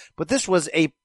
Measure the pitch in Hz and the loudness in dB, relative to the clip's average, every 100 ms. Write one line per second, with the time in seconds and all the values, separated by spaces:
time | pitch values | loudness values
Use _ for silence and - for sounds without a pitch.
0 | - - 160 262 - 180 147 160 156 - | -20 -10 -4 -2 0 0 0 0 0 -2